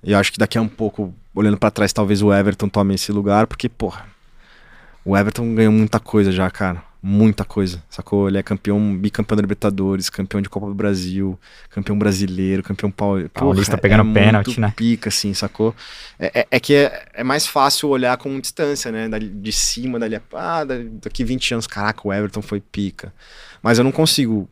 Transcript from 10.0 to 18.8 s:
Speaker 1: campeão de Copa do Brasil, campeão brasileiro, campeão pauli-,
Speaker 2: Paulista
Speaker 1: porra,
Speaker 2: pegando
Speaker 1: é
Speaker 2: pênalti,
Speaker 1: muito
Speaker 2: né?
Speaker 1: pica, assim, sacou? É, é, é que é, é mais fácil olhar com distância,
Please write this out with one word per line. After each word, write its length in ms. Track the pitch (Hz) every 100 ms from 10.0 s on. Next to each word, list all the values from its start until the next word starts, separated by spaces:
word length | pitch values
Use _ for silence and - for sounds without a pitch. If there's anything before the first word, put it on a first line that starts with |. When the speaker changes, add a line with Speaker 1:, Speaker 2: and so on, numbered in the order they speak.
| 92
Speaker 1:
campeão 320 | - 95 104
de 80 | 101
Copa 200 | - 101
do 80 | 101
Brasil, 640 | 104 98 90 95 98 90 _ - -
campeão 260 | - 98 104
brasileiro, 640 | 104 95 98 92 95 95
campeão 300 | - 98 101
pauli-, 360 | 101 101 98 82
Speaker 2:
Paulista 440 | - 139 95 98
Speaker 1:
porra, 100 | 113
Speaker 2:
pegando 300 | 101 107 107
Speaker 1:
é 20 |
Speaker 2:
pênalti, 340 | 107 101 110 101
Speaker 1:
muito 120 | 120
Speaker 2:
né? 100 | 107 -
Speaker 1:
pica, 340 | 117 113 107
assim, 240 | - 101
sacou? 400 | 95 98 - 110 113 - - - -
É, 220 | - -
é, 60 | -
é 80 | 127
que 160 | - 143
é, 280 | 143 - - -
é 80 |
mais 240 | 127 143 147
fácil 420 | 147 139 - 151
olhar 260 | 131 127 123
com 220 | 139 135
distância, 520 | 127 - 147 143